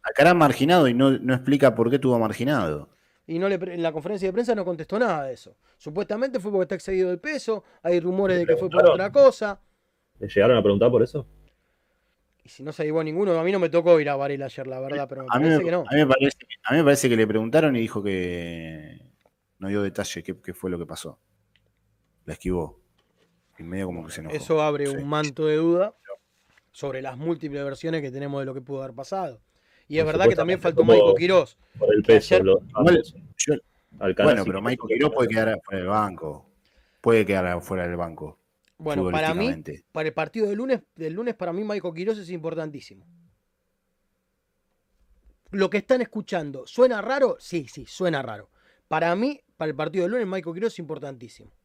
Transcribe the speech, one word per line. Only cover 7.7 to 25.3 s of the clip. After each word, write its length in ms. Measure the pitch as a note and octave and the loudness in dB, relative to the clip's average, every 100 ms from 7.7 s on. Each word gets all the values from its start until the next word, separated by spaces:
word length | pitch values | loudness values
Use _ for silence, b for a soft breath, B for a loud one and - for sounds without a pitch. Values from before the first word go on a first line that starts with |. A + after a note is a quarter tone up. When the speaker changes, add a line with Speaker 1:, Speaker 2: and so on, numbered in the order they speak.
| b | b
Speaker 2:
hay 160 | E3 F3 | 0 0
rumores 380 | F3 F#3 G3 F3+ | 0 0 0 0
de 60 | E3+ | 2
que 80 | D#3+ | 0
fue 140 | F#3 | 2
por 60 | F3+ | 6
Speaker 3:
¿Le 60 | |
preguntaron? 100 | F3 | 6
Speaker 2:
otra 180 | D3+ G3 | 6 2
cosa. 500 | C#4+ C4+ - G#3+ G3 _ _ _ _ _ _ | 6 6 6 -6 -8 _ _ _ _ _ _
Speaker 3:
¿Le 80 | G2+ | -2
llegaron 300 | G2+ A2 A#2+ | 4 6 6
a 40 | |
preguntar 280 | G#2 G2+ A#2+ | 4 4 4
por 100 | B2 | 4
eso? 240 | A#2+ D3 - _ _ _ _ _ _ _ _ _ _ _ | 0 -2 -12 _ _ _ _ _ _ _ _ _ _ _
Speaker 2:
Y 60 | _ | _
si 140 | - | -16
no 80 | C#3 | -14
se 120 | D3+ | -6
averiguó 200 | D#3 D#3+ | -2 -2
ninguno, 340 | D#3 D#3+ G3+ E3 | -2 -2 0 0
a 40 | |
mí 80 | E3+ | 0
no 80 | G3 | 0
me 100 | E3+ | 2
tocó 300 | E3+ E3+ E3 | 2 6 6
ir 100 | D3 | 4
a 60 | C#3 | -2
Varela 300 | C#3 C#3 C3+ | -4 -6 -8
ayer, 220 | - C3 | -10 -10
la 120 | C3 | -10
verdad, 280 | C3+ C#3+ C#3 | -8 -8 -8
pero 140 | C3+ | -10
me 40 | C3 | 0
Speaker 1:
A 60 | B2 | 2
mí 40 | D#3+ | 4
Speaker 2:
parece 120 | D#3 | 4
Speaker 1:
me, 60 | C3+ | 2
Speaker 2:
que 60 | |
no. 120 | F3 A#2+ | -2 0
Speaker 1:
a 60 | |
mí 60 | C#3 | 2
me 80 | C#3+ | 4
parece, 300 | C3 C#3 - - - | 4 4 -2 -20 -12
a 80 | - | 0
mí 40 | C#3+ | 4
me 40 | |
parece 260 | D3 C#3 C3 | 4 4 4
que 60 | A2+ | 4
le 120 | A2 | 2
preguntaron 480 | G#2+ A2+ D#3 D#3 B2 | 2 2 2 2 0
y 40 | |
dijo 220 | A2+ G#2+ | -2 -4
que 1000 | G2+ F#2+ F2+ F2 E2+ E2+ E2 D#2+ D2+ E2+ _ _ _ _ _ _ | -4 -2 -4 -6 -8 -10 -12 -14 -18 -20 _ _ _ _ _ _
no 80 | F#2+ | -4
dio 120 | G#2 | -2
detalle 420 | G2 F#2+ G2 - | -2 -4 -8 -8
qué, 160 | E2 F#2 | -10 -12
qué 140 | - | -12
fue 160 | F2 F#2 | -10 -8
lo 80 | F2 | -8
que 80 | D#2 | -8
pasó. 340 | D#2+ D#2+ C#2+ _ _ _ _ _ _ _ _ _ _ - | -12 -16 -18 _ _ _ _ _ _ _ _ _ _ -16
La 80 | |
esquivó. 460 | D#2+ F2+ F2+ D2+ - _ _ _ _ _ _ _ _ | -10 -4 -4 -6 -12 _ _ _ _ _ _ _ _
Y 40 | |
medio 240 | E2 F#2 F#2+ | -12 -8 -8
como 180 | E2+ D#2+ | -8 -12
que 80 | |
se 80 | - | -16
enojó. 140 | D#2+ D3+ | -10 -10
Speaker 2:
Eso 240 | D3+ D#3 | -2 -2
abre 260 | D3+ D3 C#3+ | 0 -2 -4
Speaker 1:
Sí. 80 | C#3 | -6
Speaker 2:
un 100 | C#3 | -6
manto 380 | D3+ D3+ | -4 -4